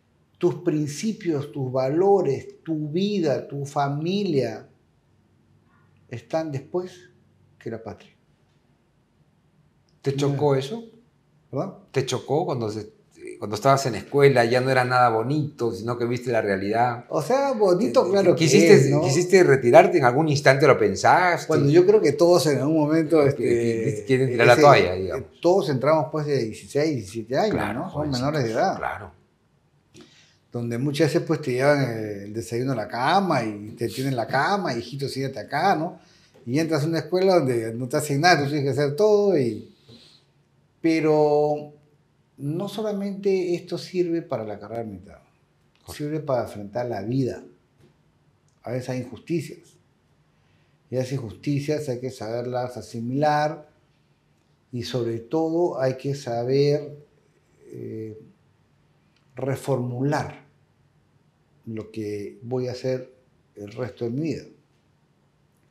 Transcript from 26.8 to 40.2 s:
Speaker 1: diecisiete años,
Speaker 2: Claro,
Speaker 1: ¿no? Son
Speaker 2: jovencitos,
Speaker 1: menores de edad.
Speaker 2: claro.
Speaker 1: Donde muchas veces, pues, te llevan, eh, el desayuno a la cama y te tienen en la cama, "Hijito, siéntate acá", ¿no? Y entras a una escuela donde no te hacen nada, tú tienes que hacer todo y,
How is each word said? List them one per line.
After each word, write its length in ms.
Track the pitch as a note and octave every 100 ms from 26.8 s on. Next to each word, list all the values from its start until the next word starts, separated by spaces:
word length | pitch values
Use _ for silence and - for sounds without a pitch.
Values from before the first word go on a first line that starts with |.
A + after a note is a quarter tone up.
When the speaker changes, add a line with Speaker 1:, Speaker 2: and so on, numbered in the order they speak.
| D#3 C3
Speaker 1:
diecisiete 420 | F#2+ A2+ G#2+ C#3+
años, 160 | G#3+
Speaker 2:
Claro, 240 | C3 - B2
Speaker 1:
¿no? 60 |
Son 80 | F#3+
Speaker 2:
jovencitos, 280 | C#3+ D3 B2
Speaker 1:
menores 240 | C#3 D3+
de 80 | A2+
edad. 240 | A#2+ F#3 -
Speaker 2:
claro. 360 | B1 F#2+ F2+ - _ _ _ _ _ _ _ - - _ _ _ _
Speaker 1:
Donde 260 | A#2+ A#2 A#2
muchas 300 | D3 C#3+ D#3+
veces, 100 | E3+ -
pues, 140 | D#3
te 120 | B2+
llevan, 300 | B2 C#3 C#3+
eh, 420 | B2 A2+ G#2+ G2 G#2
el 60 |
desayuno 380 | A2 - A#2 C3
a 40 | A#2+
la 100 | G#2
cama 540 | A#2 C#3 F#3+ F#3 C3+
y 280 | A2 G#2 G#2+
te 180 | - A2+
tienen 240 | A#2+ C3+
en 40 | B2
la 100 | A2
cama, 440 | C3 D#3+ G3+ E3 A#2
"Hijito, 320 | A#2 C#3 C3
siéntate 320 | C3 C3+ G#2+ G#2
acá", 280 | C#3+ G3
¿no? 240 | D#3+ E3+ - _ _ _ _ A#2
Y 120 | C#3+
entras 240 | D#3+ D3+
a 20 | D#3+
una 120 | E3
escuela 360 | - F#3 F#3+ F3
donde 360 | C3 A#2 A2+
no 140 | A2+ B2+
te 80 | D3+
hacen 240 | D3 C#3
nada, 240 | F3 D3+
tú 60 | C#3
tienes 120 | D3+
que 60 | C3+
hacer 240 | B2+ C#3+
todo 420 | C#3+ G#3+ G#3 G3+ E3
y, 380 | A#2 G#2 - _ _ - - _